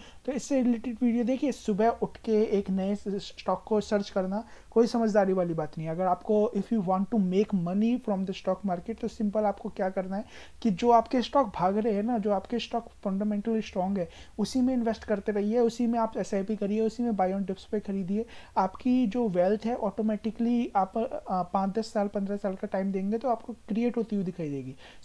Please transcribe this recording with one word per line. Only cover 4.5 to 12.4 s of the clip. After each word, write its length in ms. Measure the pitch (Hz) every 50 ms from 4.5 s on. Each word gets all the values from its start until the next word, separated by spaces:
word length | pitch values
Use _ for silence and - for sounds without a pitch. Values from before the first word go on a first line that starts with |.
| - - - -
कोई 160 | - 226 240
समझदारी 460 | - - 233 233 220 196 214 196 190 190
वाली 200 | 185 180 175 160
बात 240 | 165 156 151 -
नहीं 100 | 165 156
है। 60 | 160 160
अगर 120 | 175 185
आपको, 460 | 180 180 180 - - 214 208 208 - -
if 80 | 202 190 - 233
you 120 | 220 175
want 180 | 180 185 190 196 - -
to 40 | 214
make 300 | 190 180 185 196 214 - 202
money 440 | 185 170 170 185 202 214 233 247 240 -
from 200 | 220 202 190 190
the 180 | 185 185 - -
stock 280 | 190 185 185 - 196
market, 280 | 175 175 - - 226 -
तो 80 | -
simple 360 | 208 - - 220 208 196 214 214
आपको 260 | 202 202 - - 208
क्या 200 | - - 190 190
करना 280 | 190 196 185 185 190
है 80 | 202 - - - - - - - -
कि 100 | - 233
जो 200 | 185 170 233 240
आपके 300 | 233 226 226 - - 254
stock 320 | 226 - - 285 262 202 -
भाग 220 | 160 180 185 196
रहे 160 | 214 214 240 208
हैं 100 | 202 208
ना, 140 | 233 247
जो 140 | 220 202 214
आपके 280 | 208 190